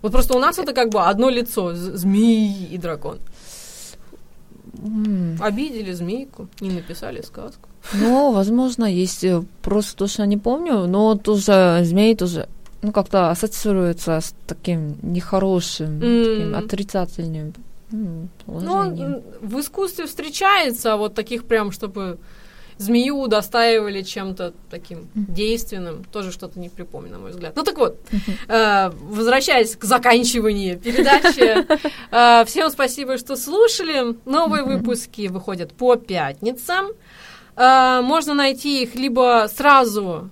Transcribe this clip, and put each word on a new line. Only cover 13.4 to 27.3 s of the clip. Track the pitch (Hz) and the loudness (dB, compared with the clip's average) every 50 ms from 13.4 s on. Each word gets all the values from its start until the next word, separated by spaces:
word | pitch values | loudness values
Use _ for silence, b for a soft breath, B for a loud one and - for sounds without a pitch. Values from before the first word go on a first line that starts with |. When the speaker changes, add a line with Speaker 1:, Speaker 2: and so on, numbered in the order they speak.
| - - - - - 208 202 190 180 175 170 170 - 170 165 160 | -2 -4 -4 -4 -2 0 0 2 2 0 -2 -2 -2 -2 -2 -2
Speaker 2:
с | 156 - - - - | -2 -6 -12 -14 -12
таким | - - - - 180 175 165 156 151 147 - - | -12 -12 -8 -4 -4 -4 -2 -4 -6 -8 -8 -6
нехорошим, | - 175 180 - - - 190 196 190 190 180 170 - - - 160 156 151 151 | -4 -4 -4 -4 -2 0 0 2 2 0 0 -2 -4 -6 -6 -6 -6 -4 -2
Speaker 1:
М. | 233 240 233 233 233 | 0 2 2 4 2
Speaker 2:
таким | 226 220 214 214 208 208 | 2 0 -2 -2 -4 -4
отрицательным, | 208 208 214 - 190 202 202 - 196 180 175 - - 170 165 160 156 151 151 170 233 240 - - - - - | -6 -4 -6 -6 -6 -6 -4 -2 -4 -4 -4 -6 -8 -8 -8 -8 -8 -10 -10 -12 -14 -18 -16 -18 -18 -14 -10
м, | 226 214 220 180 165 160 165 180 - - - | -8 -8 -6 -6 -8 -10 -12 -14 -16 -18 -16
Speaker 1:
Ну, | - - 165 | -14 -10 -8
Speaker 2:
положением. | 180 330 359 392 392 381 349 - 269 269 277 | -6 -2 -2 -2 -2 -2 -4 -6 -6 -6 -8
Speaker 1:
м, | 254 240 - - - | -8 -10 -16 -18 -14
в | - 208 208 269 | -12 -8 -6 -6
искусстве | 294 - - - 392 370 - - 330 | -8 -8 -6 -6 -6 -6 -6 -8 -10
встречается, | 285 - - 285 311 294 - 392 381 403 381 330 269 233 233 - 233 214 | -10 -10 -10 -10 -8 -6 0 0 2 2 2 0 0 -2 -2 -2 -2 0
а | |
вот | 208 214 214 208 | 0 -2 -4 -4
таких | - 220 - 247 226 233 | -6 -8 -6 -8 -10 -2
прям, | - 226 220 208 202 | 0 0 0 0 -2
чтобы | 190 - - 202 190 208 190 180 175 - b b b b b b b b b b b b | -6 -8 -10 -10 -8 -8 -8 -8 -8 -10 b b b b b b b b b b b b
змею | 202 196 240 240 247 269 294 277 | -2 2 2 2 2 0 -2 -4
удостаивали | 269 240 214 208 202 - - 233 233 233 226 220 214 208 202 196 190 | -2 0 0 0 0 -2 0 2 2 4 4 2 0 -2 -6 -8 -8
чем-то | 190 - 208 196 190 185 185 185 175 170 - - - | -8 -10 -8 -8 -8 -8 -8 -8 -10 -10 -14 -20 -18
таким | - 170 - - 175 165 170 175 - | -16 -16 -16 -16 -16 -16 -18 -10 -6
Speaker 2:
Мгм. | 214 208 196 180 | -6 -4 -2 -2
Speaker 1:
действенным, | 180 208 214 226 233 - - - 190 180 170 160 147 - - | 0 0 0 0 -2 -4 -8 -8 -10 -8 -10 -10 -12 -14 -12
тоже | - 208 196 185 | -10 -10 -8 -8
что-то | 180 - - 180 - 180 | -10 -12 -14 -14 -14 -14
не | 180 175 | -14 -14
припомню, | - - 175 180 - - 170 175 | -14 -14 -16 -14 -14 -16 -16 -14
на | - | -16
мой | 180 190 - | -16 -14 -14